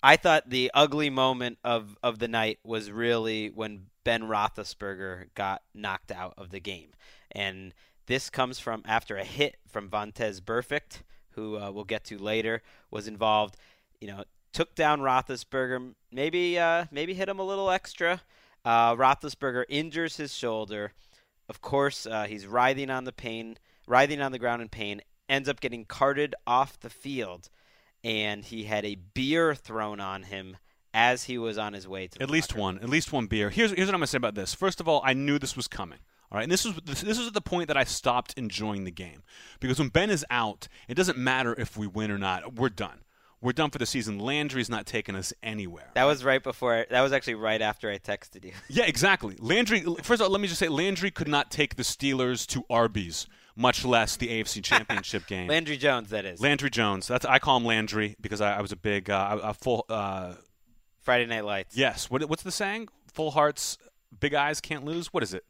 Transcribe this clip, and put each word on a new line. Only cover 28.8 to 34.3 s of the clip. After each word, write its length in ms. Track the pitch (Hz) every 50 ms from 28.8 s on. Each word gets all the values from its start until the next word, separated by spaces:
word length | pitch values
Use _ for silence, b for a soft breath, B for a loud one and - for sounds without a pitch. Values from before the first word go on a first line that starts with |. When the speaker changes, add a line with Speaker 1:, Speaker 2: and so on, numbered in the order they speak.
| 101
Speaker 1:
a 100 | 104 104
beer 580 | 95 87 95 _ 131 131 135 151 165 170 160 147
thrown 460 | 131 - - 117 110 107 107 104 101
on 240 | 101 95 95 95 92
him 320 | 92 98 95 95 92 92 - _ _ _ _ _ _ _
as 320 | 113 117 123 127 123 -
he 120 | - 127 123
was 200 | 117 117 107 104
on 160 | 107 104 104
his 120 | 101 92
way 220 | 95 95 95 95 92
to 100 | - -
the 60 | 127
Speaker 2:
At 60 | 135
least 220 | 147 160 160 -
Speaker 1:
locker 60 | - 113
room. 160 | 101 95 92
Speaker 2:
one. 80 | 95 -
At 60 | 117
least 220 | 135 160 160 -
one 160 | - 139 117 101
beer. 220 | 113 110 104 101
Here's, 220 | 101 - 233 220
here's 160 | 202 170 190 190
what 80 | 196
I'm 40 | 180
gonna 80 | 156 131
say 100 | - 139
about 180 | 123 113